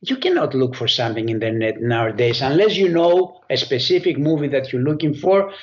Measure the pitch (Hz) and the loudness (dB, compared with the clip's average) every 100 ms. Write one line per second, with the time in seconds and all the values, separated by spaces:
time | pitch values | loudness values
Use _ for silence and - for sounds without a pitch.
0 | 185 262 - 349 151 131 127 - 113 - | -6 -2 0 0 0 0 -2 -2 -4 -2
1 | 117 110 113 113 113 113 110 - 117 117 | -2 -2 -2 -2 -2 -2 -2 -2 -2 0
2 | 113 107 120 117 135 156 208 190 190 170 | 0 0 0 0 0 2 2 2 2 4
3 | 170 180 180 - - 131 - 123 156 180 | 4 4 2 -4 -6 -4 -2 -2 0 0
4 | 180 135 151 156 143 135 - 123 139 156 | 0 0 0 0 0 -2 -2 -2 -2 0
5 | 156 127 185 196 196 - | -2 -2 2 2 2 -6